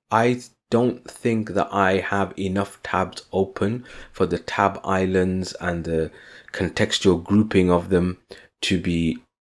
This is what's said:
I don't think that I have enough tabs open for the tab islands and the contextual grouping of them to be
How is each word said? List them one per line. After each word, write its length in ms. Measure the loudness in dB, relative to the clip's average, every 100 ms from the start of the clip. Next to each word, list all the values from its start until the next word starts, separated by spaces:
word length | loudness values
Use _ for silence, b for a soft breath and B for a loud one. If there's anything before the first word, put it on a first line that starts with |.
| -2
I 280 | 2 2 0 -8 _ -2
don't 380 | 0 0 -2 -12
think 400 | -4 -2 -2 -2
that 140 | -2 0
I 220 | 2 2 2
have 340 | 0 -2 -2 -2
enough 420 | -2 -2 -4 -8
tabs 400 | -4 -2 -2 -6 -6
open 520 | -2 -2 -2 -2 -4 B B B
for 120 | -2
the 140 | -2 -2
tab 400 | -4 0 0 0
islands 680 | -2 0 2 2 2 0 -4
and 280 | -6 -6 -4
the 300 | -2 -2 -2 B B B B
contextual 720 | -6 -4 0 0 2 2 2
grouping 480 | 4 2 4 4 4
of 160 | 2 2
them 300 | 0 0 -4 _ B B -8
to 160 | -2 0
be 380 | 0 0 0 -2 _ _